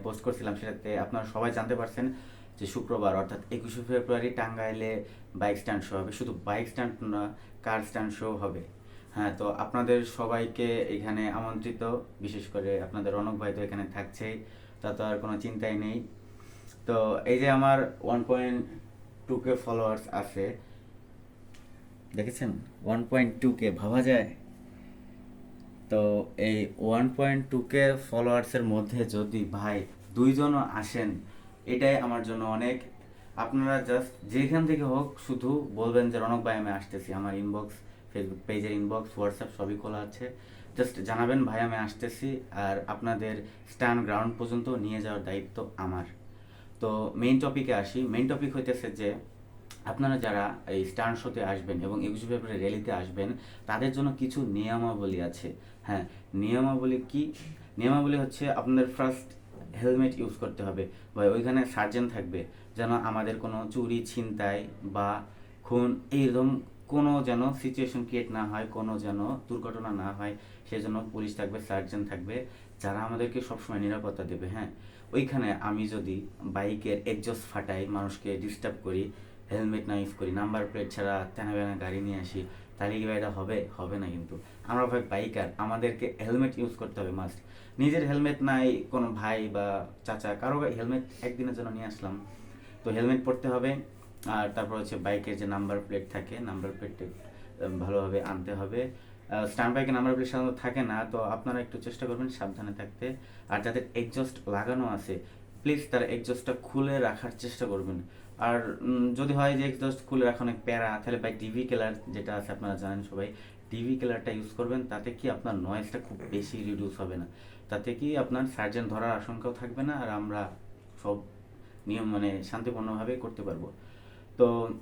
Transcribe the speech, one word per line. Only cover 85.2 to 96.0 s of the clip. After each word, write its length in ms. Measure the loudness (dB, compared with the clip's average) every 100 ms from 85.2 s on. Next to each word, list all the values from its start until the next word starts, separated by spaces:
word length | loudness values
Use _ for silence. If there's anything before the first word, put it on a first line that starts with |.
| 0 -2 -2 -2
আমাদেরকে 560 | -2 0 0 0 -4 -4
হেলমেট 360 | 0 2 2 2
ইউজ 180 | -4 -4
করতে 260 | -6 -4
হবে 100 | -4
মাস্ট। 260 | -4 -6 -8 -14 -18 -8 2
নিজের 280 | 4 6 4
হেলমেট 340 | 4 4 4
নাই, 420 | 4 6 6 4 0
কোনো 160 | 0 0
ভাই 400 | 0 0 0 0
বা 400 | 0 0 0 -4 -8
চাচা 320 | -6 -4 -4 -2
কারো 240 | 0 2
হেলমেট 440 | 0 0 0 0 -2 -6
একদিনের 320 | -4 -2 -4
জন্য 160 | -4 -6
নিয়ে 160 | -6 -8
আসলাম, 400 | -8 -6 -6 -10 -14 -16 -16 -18 -6
তো 80 | -2
হেলমেট 340 | 4 4 4 4
পরতে 220 | 2 2
হবে। 280 | 2 2 0 -6 -16 -18 -10 -2
আর 240 | 0 0 0
তারপর 220 | -2 -2
হচ্ছে 180 | -4 -2
বাইকের 420 | 0 0 0 -4
যে 100 | -2
নাম্বার 320 | 0 0 -2 -2
প্লেট 240 | -4